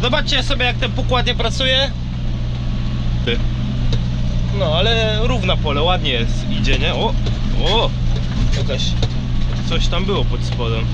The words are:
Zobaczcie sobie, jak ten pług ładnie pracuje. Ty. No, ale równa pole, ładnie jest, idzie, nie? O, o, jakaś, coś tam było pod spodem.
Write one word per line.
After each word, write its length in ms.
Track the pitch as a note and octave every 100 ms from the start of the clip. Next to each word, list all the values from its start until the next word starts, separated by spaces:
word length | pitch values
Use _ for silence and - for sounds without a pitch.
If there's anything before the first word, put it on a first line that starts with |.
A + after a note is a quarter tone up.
| A#3
Zobaczcie 340 | D4 D4 C#4
sobie, 220 | - C4+ B3
jak 120 | A#3+
ten 140 | B3
pług 200 | A#3+ C4
ładnie 240 | B3+ A#3 A#3+
pracuje. 560 | A3+ - C4 C4 C4+ - - - - - - - - - - - - - -
Ty. 140 | A#2 - - G2+ B2+ B2 A#2 - - - - - -
No, 60 | F3
ale 540 | D#3+ G#3+ A3+ A3 G#3+ G#3+
równa 300 | G#3+ F#3 E3+
pole, 260 | - C#3+
ładnie 260 | E3 F3+ D3
jest, 360 | A#2+ A2+ - -
idzie, 280 | - A2+ C3+
nie? 140 | D#3+
O, 200 | E3+ G#3+ - - - - - -
o, 240 | A3 G3+ - - - - - A2 -
jakaś, 240 | - - - - - - - - - - -
coś 180 | E3 -
tam 180 | E3+ C#3+
było 200 | B2+ -
pod 180 | A#2+
spodem. 420 | A#2+ A#2+ A#2 A2+ A#2